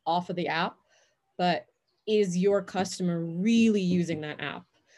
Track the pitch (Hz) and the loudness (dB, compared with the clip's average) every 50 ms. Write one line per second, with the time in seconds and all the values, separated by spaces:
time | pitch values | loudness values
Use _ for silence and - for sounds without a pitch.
0 | - 165 165 180 175 - 180 175 170 - 156 160 175 214 - _ _ _ _ _ | -4 -2 -2 -2 -2 -4 -4 -4 -4 -2 -2 -2 -2 -2 -4 _ _ _ _ _
1 | _ _ _ _ _ _ _ - 180 180 165 - - _ _ _ _ _ _ _ | _ _ _ _ _ _ _ -2 0 0 0 0 -4 _ _ _ _ _ _ _
2 | _ 220 214 214 202 185 175 180 185 202 202 202 190 - - 185 190 185 - - | _ 0 2 2 2 2 0 0 2 2 2 2 0 -2 -4 -4 -4 -4 -4 -4
3 | 185 175 170 170 165 165 165 175 185 226 233 226 226 226 208 208 185 175 180 175 | -2 -2 -2 -2 -4 -4 -4 -2 0 2 4 4 6 4 4 4 2 2 2 2
4 | 170 156 160 156 151 151 147 - - - - - 180 _ _ _ _ _ _ | 0 0 -4 -6 -6 -8 -8 -8 -8 -8 -8 -10 -14 _ _ _ _ _ _